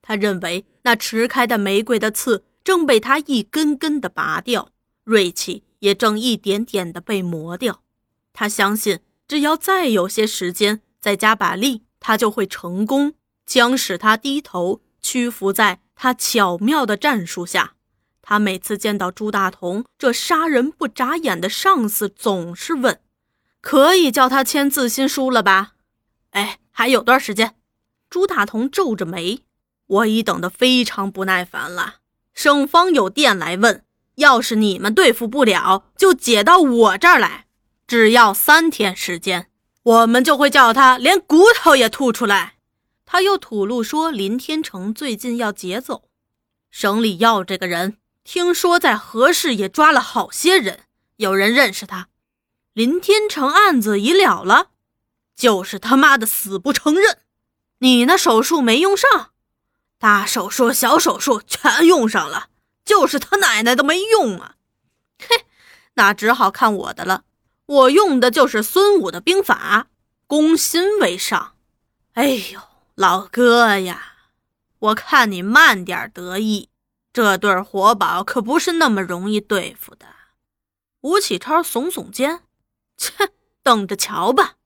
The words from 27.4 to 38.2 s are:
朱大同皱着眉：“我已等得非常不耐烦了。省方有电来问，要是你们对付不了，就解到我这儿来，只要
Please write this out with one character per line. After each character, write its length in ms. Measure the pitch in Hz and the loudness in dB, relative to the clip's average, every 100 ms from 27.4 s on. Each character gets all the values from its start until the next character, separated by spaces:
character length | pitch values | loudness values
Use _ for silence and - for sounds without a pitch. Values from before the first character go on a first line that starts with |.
| 220 _ _ _ _ _ _ | -4 _ _ _ _ _ _
朱 160 | 359 392 | -4 -2
大 180 | 359 | -2
同 240 | 208 220 254 | -4 -4 -6
皱 280 | - 349 214 | -2 -4 -4
着 100 | 170 | -6
眉 380 | 180 170 233 _ _ _ _ _ | -6 -8 -8 _ _ _ _ _
：“我 200 | 196 226 | 0 2
已 160 | 220 | 0
等 180 | 220 185 | -2 -4
得 80 | 175 | -6
非 360 | - 254 254 | -2 0 2
常 260 | 233 - 196 | 0 -6 -10
不 140 | 196 | -8
耐 200 | 190 185 | -4 -2
烦 280 | 180 - 151 | -4 -10 -12
了。 240 | 175 - - _ _ _ | -8 -10 -12 _ _ _
省 340 | - 302 285 269 | -4 0 2 2
方 260 | 339 370 | 2 2
有 180 | 302 190 | 2 0
电 260 | 196 285 190 | 0 0 0
来 200 | 165 180 | -4 0
问， 280 | 226 170 _ _ _ - | 0 0 _ _ _ 2
要 240 | 294 240 | 4 4
是 160 | 247 220 | 0 0
你 220 | 214 180 | 0 -2
们 140 | 190 | -2
对 180 | 220 339 | 4 4
付 140 | 220 233 | 2 -4
不 160 | 262 | 0
了， 400 | 247 180 - 190 _ _ | 2 2 0 -2 _ _
就 180 | 381 | 2
解 280 | 285 - 220 | 2 2 2
到 160 | 202 359 | 6 6
我 400 | 294 233 220 190 | 6 4 4 4
这 100 | 339 | 4
儿 100 | 330 | 4
来， 280 | - - _ _ _ _ _ | 2 -4 _ _ _ _ _
只 240 | 240 220 | 2 4
要 240 | 240 | 6